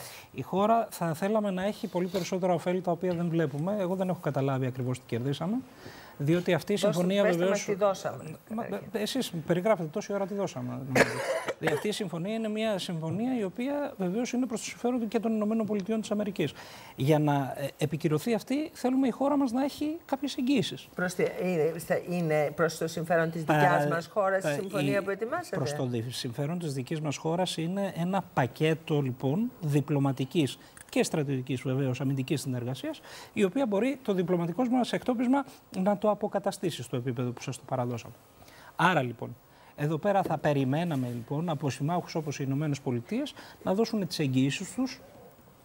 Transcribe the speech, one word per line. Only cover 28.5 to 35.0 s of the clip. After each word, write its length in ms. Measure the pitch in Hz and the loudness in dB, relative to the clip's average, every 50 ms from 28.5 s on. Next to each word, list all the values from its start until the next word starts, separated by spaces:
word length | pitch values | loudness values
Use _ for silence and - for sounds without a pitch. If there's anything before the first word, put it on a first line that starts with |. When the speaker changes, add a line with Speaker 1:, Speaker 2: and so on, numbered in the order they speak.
| - - 156 156 160 156 - - 156 147 | 2 0 2 2 2 0 -2 0 0 0
Speaker 1:
λοιπόν, 500 | 139 127 123 - - 131 143 202 233 247 - - | 2 0 -2 -2 0 0 2 2 0 -2 -4 -4
διπλωματικής 960 | 175 147 143 151 139 - 151 139 139 139 131 - 135 - - 180 143 117 - - - - - - - - | -2 0 0 2 2 2 2 2 2 2 2 0 -2 -2 2 2 2 2 0 -6 -16 -20 -20 -20 -10 -2
και 140 | - 277 214 | 0 2 2
στρατιωτικής, 580 | - - 165 143 143 139 131 127 - 135 123 - | 2 2 0 0 0 0 -2 -2 -2 -4 -2 0
βεβαίως, 380 | 135 127 135 143 127 123 - | 0 0 0 2 0 0 0
αμυντικής 400 | 143 131 139 131 131 - 165 135 | 0 0 0 0 0 0 -2 -2
συνεργασίας, 600 | - 139 127 123 117 123 135 - - 311 311 - - - - - - - - | -2 -2 -4 -4 -2 -4 -4 -4 -6 -6 -8 -8 -12 -16 -16 -16 -16 -6 0
η 120 | 214 202 | 2 2
οποία 220 | 185 - 277 277 | 2 4 2 2
μπορεί 320 | 220 202 190 233 262 285 269 - | 2 2 2 2 2 0 -2 0
το 100 | - 196 | 0 2
διπλωματικό 520 | 180 180 175 180 175 170 170 170 - 254 | 2 2 2 2 2 2 0 0 0 2
μας 280 | 233 247 254 233 - - | 2 2 2 2 2 0
εκτόπισμα 520 | 175 | -2